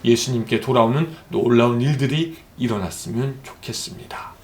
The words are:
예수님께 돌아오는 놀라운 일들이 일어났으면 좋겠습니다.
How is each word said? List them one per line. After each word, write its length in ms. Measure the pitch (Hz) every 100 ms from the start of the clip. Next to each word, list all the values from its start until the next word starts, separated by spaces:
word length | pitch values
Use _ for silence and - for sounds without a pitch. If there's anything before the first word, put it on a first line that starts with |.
예수님께 560 | 117 117 - 123 110 120
돌아오는 540 | - 123 113 139 165 - -
놀라운 520 | 110 117 120 120 120
일들이 560 | 135 135 135 151 165 - - -
일어났으면 800 | 120 104 90 - - 113 135 131
좋겠습니다. 920 | - - - - - 92 - - - -